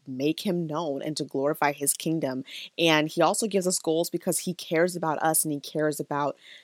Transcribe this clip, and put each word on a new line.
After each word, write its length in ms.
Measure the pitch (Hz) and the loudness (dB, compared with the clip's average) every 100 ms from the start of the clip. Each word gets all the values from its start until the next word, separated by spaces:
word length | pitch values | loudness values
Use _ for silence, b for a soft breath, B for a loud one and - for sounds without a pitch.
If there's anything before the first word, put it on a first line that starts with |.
| - | -12
make 400 | 127 143 160 214 | -4 -2 -2 -2
Him 200 | 175 165 | -2 -2
known 360 | 151 170 139 | -4 -4 -4
and 160 | - 151 | -4 -6
to 60 | |
glorify 480 | 143 143 139 151 147 | -4 -2 0 2 0
His 200 | 143 143 | 0 -2
kingdom. 520 | - - 160 143 131 131 B B - | -2 0 0 0 -4 -8 B B 0
And 300 | 165 156 156 | 4 4 4
He 120 | - | 4
also 260 | 165 208 226 | 2 4 0
gives 200 | 190 180 | 0 0
us 120 | 185 | -2
goals 300 | - 160 170 | 0 0 0
because 300 | 170 - 165 | -2 -2 -2
He 160 | - | -2
cares 420 | 175 - 160 180 175 | -6 -2 2 2 0
about 220 | 165 151 | -2 0
us 260 | 160 160 | 2 2
and 80 | 156 | 2
He 80 | 143 | -2
cares 400 | - 160 151 147 | -4 -2 0 0
about 340 | 147 143 143 - b b | -4 -2 -2 -4 b b